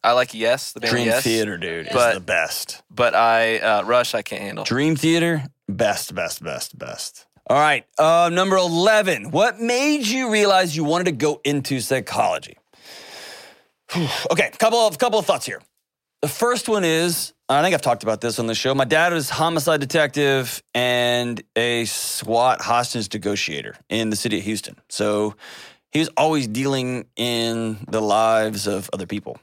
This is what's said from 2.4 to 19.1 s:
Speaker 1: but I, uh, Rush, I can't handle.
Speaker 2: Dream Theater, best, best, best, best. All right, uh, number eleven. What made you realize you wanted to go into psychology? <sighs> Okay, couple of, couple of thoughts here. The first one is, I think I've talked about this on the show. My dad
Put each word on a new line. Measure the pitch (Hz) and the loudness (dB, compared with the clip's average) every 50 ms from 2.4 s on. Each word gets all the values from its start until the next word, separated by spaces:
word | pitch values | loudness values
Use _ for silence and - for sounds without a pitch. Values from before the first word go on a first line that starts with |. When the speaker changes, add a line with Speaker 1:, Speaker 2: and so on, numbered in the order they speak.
| 80 80 - - - - - - _ _ | 0 -2 -4 -8 -8 -10 -14 -18 _ _
Speaker 1:
but | - - 123 117 - | -2 0 0 2 4
I, | 101 117 117 113 113 113 113 113 110 | 4 4 6 4 4 4 2 0 0
uh, | - 110 110 104 98 | 2 2 2 2 2
Rush, | 110 120 123 120 - - | 2 2 2 2 2 -2
I | 113 101 | -4 -6
can't | - 110 - | -6 -10 -10
handle. | 95 98 - - - | -8 -8 -8 -8 -4
Speaker 2:
Dream | - 117 127 143 156 160 | -2 0 0 2 2 0
Theater, | 139 147 160 165 170 170 170 170 151 131 139 _ _ _ - | 2 2 2 2 4 2 2 0 -2 -4 -8 _ _ _ -10
best, | 101 92 113 104 98 - - - 92 | -2 0 0 0 0 -2 -6 -8 -8
best, | 92 87 80 - - - | -8 -6 -6 -8 -10 -10
best, | 78 69 62 - - - - | -10 -8 -8 -10 -12 -12 -14
best. | - - 57 - - - - - - _ _ _ _ - | -14 -14 -12 -12 -12 -14 -14 -18 -20 _ _ _ _ 0
All | 123 139 | 2 4
right, | 151 151 143 123 - _ _ - | 4 4 2 0 -2 _ _ 2
uh, | 156 160 165 170 175 170 170 | 4 4 6 6 4 4 2
number | 180 185 196 190 | 0 2 2 2
eleven. | 190 185 175 165 170 180 214 220 214 208 190 165 120 - 170 - | 2 2 2 2 2 4 6 6 4 4 2 0 -2 -4 -4 0
What | 160 208 247 - 214 | 2 2 2 0 -2
made | 233 233 247 247 277 294 302 302 254 | -2 -2 0 0 2 2 0 0 0
you | 208 233 262 262 240 | -2 -2 -2 -2 0
realize | 214 214 208 202 196 185 185 175 143 | 2 2 4 4 4 4 2 2 -2
you | 160 160 | -2 0
wanted | 147 160 175 180 | 0 0 2 0
to | 180 160 | -2 -2
go | 117 151 151 147 - _ | 0 0 -2 -2 0 _
into | 139 147 143 131 - 143 131 | -2 -2 -2 -2 -2 -4 -4
psychology? | 113 - 135 131 98 - - - 110 92 82 73 - - - _ _ | -2 -2 -2 -2 -2 -4 -2 0 0 0 0 -2 -6 -12 -20 _ _
<sighs> | _ _ _ - - - - - - - - - - - - - - - _ _ _ _ _ _ _ - 180 170 131 - - - - | _ _ _ -20 -20 -20 -20 -20 -20 -18 -18 -18 -18 -18 -20 -20 -20 -20 _ _ _ _ _ _ _ -2 -2 -2 -2 -2 -4 -2 -2
Okay, | 160 170 214 220 - - | 0 2 0 0 0 2
couple | 226 220 220 233 | 2 2 4 4
of, | 226 214 170 143 | 4 2 2 2
couple | 254 240 214 220 | 0 2 2 0
of | 180 | 2
thoughts | - 185 139 - | 2 0 0 0
here. | - 98 - _ _ _ _ _ _ _ _ _ _ _ _ | -8 -10 -10 _ _ _ _ _ _ _ _ _ _ _ _
The | - 147 | -4 -4
first | - - 226 240 247 226 - - | -2 0 0 2 2 0 0 0
one | 220 208 185 | 0 2 2
is, | 165 160 160 170 175 170 - - - _ _ _ _ | 2 2 2 2 0 0 -2 -6 -8 _ _ _ _
I | 131 143 156 | 2 2 4
think | 185 180 | 4 2
I've | - - | 2 2
talked | 135 120 110 - | 0 0 0 0
about | 110 110 104 | -2 -2 -2
this | - 120 107 - | -2 -4 -2 -2
on | 117 | -2
the | 113 113 | -2 -2
show. | - - 131 135 | -2 0 0 2
My | 135 135 | 2 2
dad | 117 160 156 165 175 | 2 2 2 2 2